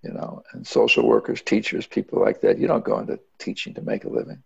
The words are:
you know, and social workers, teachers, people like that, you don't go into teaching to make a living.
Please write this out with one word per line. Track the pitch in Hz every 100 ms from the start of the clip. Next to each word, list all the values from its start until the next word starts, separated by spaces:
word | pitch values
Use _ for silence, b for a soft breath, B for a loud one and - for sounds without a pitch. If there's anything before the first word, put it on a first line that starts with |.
you | -
know, | - - - -
and | - -
social | - 113 - 117
workers, | 117 120 117
teachers, | - 104 - - -
people | - - -
like | 101 -
that, | - 98
you | 143
don't | 147
go | - -
into | - - _ _
teaching | - - - -
to |
make | - 104
a | -
living. | - - -